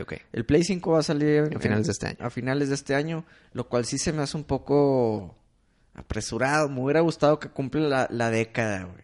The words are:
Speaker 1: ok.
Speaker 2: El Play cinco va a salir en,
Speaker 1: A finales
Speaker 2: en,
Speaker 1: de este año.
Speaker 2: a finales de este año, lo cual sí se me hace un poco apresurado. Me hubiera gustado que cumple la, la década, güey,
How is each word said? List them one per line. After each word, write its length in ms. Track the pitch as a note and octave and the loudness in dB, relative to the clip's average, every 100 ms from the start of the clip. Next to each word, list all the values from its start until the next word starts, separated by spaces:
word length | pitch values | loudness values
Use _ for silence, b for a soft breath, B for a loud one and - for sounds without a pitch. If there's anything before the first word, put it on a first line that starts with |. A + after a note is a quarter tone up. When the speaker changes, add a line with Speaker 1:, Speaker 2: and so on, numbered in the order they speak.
Speaker 1:
ok. 100 | - - - | -6 -12 -10
Speaker 2:
El 120 | A2+ - | -6 4
Play 180 | D3 | 4
cinco 280 | E3+ F3+ E3 | 4 0 2
va 80 | D#3+ | 2
a 40 | |
salir 260 | D3 D3 D3+ D3+ D3+ | 2 0 2 2 2
en, 120 | A#2+ | 0
Speaker 1:
A 20 | |
finales 260 | - G#2+ G#2+ | 0 2 0
Speaker 2:
en, 20 | |
Speaker 1:
de 40 | |
este 140 | G2 - | -2 -6
año. 100 | - | -6
Speaker 2:
a 100 | A#2+ | -8
finales 400 | B2 B2 C#3 C#3 | -6 -4 -2 0
de 60 | C#3 | -2
este 180 | - | -2
año, 320 | C#3 D#3 D#3+ - b b | -2 -2 -6 -10 b b
lo 160 | B2 - | -10 -2
cual 160 | A#2+ A#2 | -2 -2
sí 120 | C#3 | -2
se 140 | F3 | -2
me 80 | D3+ | -2
hace 140 | C#3 D#3 | -4 -6
un 60 | |
poco 920 | - C#3 - C#3+ C#3+ C3 A#2 G#2+ F2 - _ _ _ _ _ - | -4 -4 0 2 4 4 2 0 -6 -16 _ _ _ _ _ -18
apresurado. 720 | - G#2+ - A2+ C3 D3+ C#3+ | -8 -6 -4 -2 0 2 0
Me 120 | C3 | 0
hubiera 180 | C3 D#3 | 2 2
gustado 400 | E3 D3+ D3 D3+ | 2 4 4 2
que 100 | - | -2
cumple 380 | - C3 D3+ D3+ | -6 -4 0 0
la, 180 | C3 - | 0 0
la 180 | A#2 A#2 | 0 0
década, 540 | A2+ A2 - A2 G2 | 0 -2 -2 -2 -4
güey, 140 | F2+ F2 | -8 -14